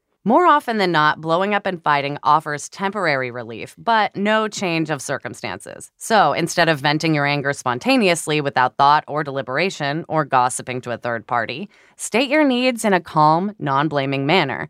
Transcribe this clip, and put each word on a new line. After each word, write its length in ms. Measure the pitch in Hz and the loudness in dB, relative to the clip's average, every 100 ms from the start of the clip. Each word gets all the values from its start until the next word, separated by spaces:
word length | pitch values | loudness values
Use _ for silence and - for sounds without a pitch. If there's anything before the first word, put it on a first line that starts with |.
| _ _ | _ _
More 220 | 190 285 | 2 4
often 320 | 349 294 247 220 | 4 4 0 0
than 160 | 185 | 2
not, 300 | 160 151 - | 4 2 0
blowing 320 | 160 165 202 | 0 0 2
up 100 | 202 | 0
and 180 | 196 175 | -2 -4
fighting 360 | 160 147 139 143 | 0 0 0 -2
offers 460 | - 151 156 147 - | 2 2 2 -8 -10
temporary 640 | - 196 208 170 135 127 | -8 -6 -2 0 0 -2
relief, 440 | 123 113 110 - - | -8 -12 -12 -12 -6
but 360 | 160 226 202 | 0 2 0
no 340 | 175 208 220 214 | -2 0 0 -2
change 420 | - 190 165 156 | -4 -2 -2 -2
of 100 | 143 | -4
circumstances. 880 | - 131 120 - 110 92 - - - _ | -6 -8 -8 -10 -10 -10 -12 -18 -20 _
So 380 | - 220 156 | 0 4 4
instead 340 | 117 170 - 165 | 2 -2 2 2
of 100 | 147 | 2
venting 360 | 147 151 165 | 0 0 0
your 100 | 151 | 0
anger 300 | 143 143 135 | 0 -2 -2
spontaneously 880 | 139 127 123 240 269 190 165 - 151 | -4 -4 -2 0 2 2 0 0 -2
without 340 | 139 135 127 - | 0 2 0 4
thought 260 | 143 151 - | 4 4 2
or 160 | 147 | -4
deliberation 800 | 147 135 131 135 185 - 143 156 - | -4 -6 -6 -2 -2 -2 -4 -4 -2
or 180 | 156 139 | -2 2
gossiping 560 | 131 123 - 123 123 | 2 2 -2 -8 -8
to 80 | 123 | -6
a 80 | 113 | -6
third 280 | 123 117 - | -6 -6 -4
party, 440 | 120 107 123 202 _ _ - | -4 -4 -8 -12 _ _ -14
state 320 | - 214 269 | -4 -2 0
your 160 | 302 | 2
needs 400 | 285 240 254 233 | 2 2 0 0
in 80 | 214 | 0
a 80 | 180 | 0
calm, 540 | - 156 151 160 202 - | 0 2 4 4 0 -4
non-blaming 680 | 147 135 156 147 135 139 139 | -2 0 0 0 -2 -2 2
manner, 420 | 180 139 80 | 2 0 -4